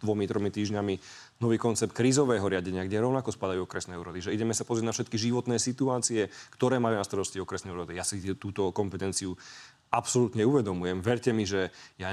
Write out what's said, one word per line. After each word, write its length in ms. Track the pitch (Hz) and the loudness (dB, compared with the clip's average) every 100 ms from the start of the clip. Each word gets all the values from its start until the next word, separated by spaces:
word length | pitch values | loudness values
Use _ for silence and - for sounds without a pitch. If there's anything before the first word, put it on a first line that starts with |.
dvomi, 240 | 107 107 98 | -2 0 0
tromi 240 | 107 101 | 0 -2
týždňami 480 | 101 104 104 101 92 - - - - | -2 -2 0 0 -2 -6 -20 -20 -2
nový 160 | 117 110 | 2 4
koncept 400 | 120 107 107 - | 2 0 0 2
krízového 480 | 120 131 135 110 | 4 4 4 2
riadenia, 400 | 98 95 87 92 | 2 0 0 -4
kde 160 | 95 104 | -2 0
rovnako 320 | 123 131 120 | 2 0 -2
spadajú 320 | - 95 92 | -4 -2 -2
okresné 320 | 90 95 87 90 | -4 -6 -8 -10
úrady. 240 | 87 87 | -10 -8
Že 160 | 85 107 | -4 -2
ideme 160 | 113 | 0
sa 160 | 110 113 | -2 -2
pozrieť 200 | 117 113 | -2 0
na 0 | |
všetky 240 | 110 120 110 | -2 -4 -2
životné 400 | 117 123 123 117 | 0 0 0 0
situácie, 640 | 127 127 131 127 - 113 98 - - - | -2 0 0 2 0 0 0 -4 -18 0
ktoré 160 | 127 127 | 2 4
majú 240 | 117 110 | 4 2
na 80 | 98 | 0
starosti 320 | 98 92 95 | -2 -2 -4
okresné 320 | 90 95 98 | -6 -6 -6
úrady. 240 | 90 82 87 | -8 -6 -6
Ja 80 | |
si 160 | 90 101 95 92 | -4 -4 -4 -4
túto 320 | 101 95 95 90 | -4 -2 0 0
kompetenciu 640 | 101 92 98 90 95 90 - - - _ _ | -2 -2 -2 -2 -4 -6 -12 -20 -20 _ _
absolútne 480 | 117 - 123 120 113 | 0 2 4 4 4
uvedomujem. 640 | 110 143 101 90 90 92 95 | 4 4 2 0 -2 0 0
Verte 240 | 120 127 | 2 2
mi, 160 | 110 98 | 2 2
že 240 | 101 90 - - - | 0 -2 -6 -20 -10
ja 80 | 92 | -2